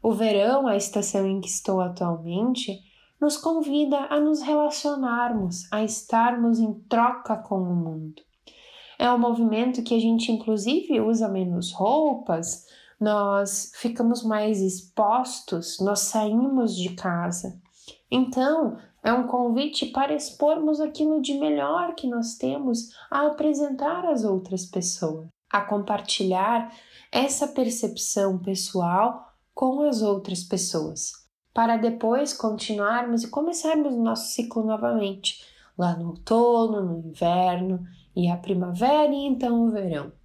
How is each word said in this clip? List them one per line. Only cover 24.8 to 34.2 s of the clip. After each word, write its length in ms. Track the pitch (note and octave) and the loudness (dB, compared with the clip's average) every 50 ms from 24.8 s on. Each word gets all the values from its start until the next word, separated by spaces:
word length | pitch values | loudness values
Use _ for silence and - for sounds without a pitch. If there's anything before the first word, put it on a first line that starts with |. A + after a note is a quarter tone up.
| F3 - - - - D#3+ D#3 D#3+ D#3+ E3 _ _ _ _ | -4 -4 -4 -4 -4 -4 -4 -6 -10 -14 _ _ _ _
a 100 | - - | -2 -2
compartilhar 1120 | G3+ - G#3 G#3 G3 - G#3 G3+ - - - - G3 F#3 F#3 F#3 G3 G#3+ A#3+ A#3 A3+ A3+ - - - - - - - _ - | 0 0 -2 -2 -2 -2 -4 -4 -2 -4 -4 -2 0 0 2 2 2 2 2 0 -2 -4 -12 -20 -20 -20 -20 -20 -20 _ -2
essa 340 | - C4 C#4 C4+ - C#4+ | 0 0 0 0 -2 -4
percepção 920 | C#4 - - B3+ A3 A3+ - - G3 - - - - - G#3+ G3 G3 F#3+ F#3 | -2 0 0 0 0 0 -2 -4 -4 -4 -4 -6 -4 0 0 0 0 0 -2
pessoal 880 | F3+ G3 F#3+ F#3 - - - F#3+ F3 E3+ F3 F#3+ G#3+ A#3+ B3 - - - _ _ _ _ _ | -2 -4 -4 -4 -4 -4 -2 0 0 2 4 4 2 2 0 -4 -12 -20 _ _ _ _ _
com 280 | - C4 C4 C4 C#4 D4 | 0 0 0 2 2 2
as 200 | D4 C4 A3 A3 | 2 2 2 2
outras 400 | G#3 G3+ G3 F#3+ - F#3 F3 - | 0 0 0 -2 -6 -6 -6 -4
pessoas, 720 | - - F3+ F3+ - - E3 D#3 D#3 D#3+ - - - - - _ _ _ _ _ _ _ | -4 -4 -4 -2 -2 -4 -4 -4 -4 -6 -8 -10 -10 -10 -14 _ _ _ _ _ _ _
para 220 | A#3 A3+ A3+ A#3 | 0 2 2 2
depois 560 | A3+ A3 A#3 A#3 A#3 - A3 A#3 C4 D4 C#4+ - | 2 2 0 0 0 0 0 2 2 0 -2 -4
continuarmos 920 | - - A3 G#3+ G#3+ - - G#3+ G#3 G3+ G#3 A#3 A#3+ A#3+ A#3+ A#3 A#3 A#3 | -2 -2 -2 -2 -2 -4 -4 -2 0 0 0 0 0 0 0 -2 -2 -2
e 60 | - | -2
começarmos 640 | - D4 D4+ E4+ E4+ E4 - D#4 D#4+ D#4 D4 C#4+ B3+ | -4 -2 -2 -2 -2 -2 -2 0 2 2 2 0 0
o 80 | A#3 A3+ | 0 0
nosso 300 | A3+ A3+ - | 0 0 -2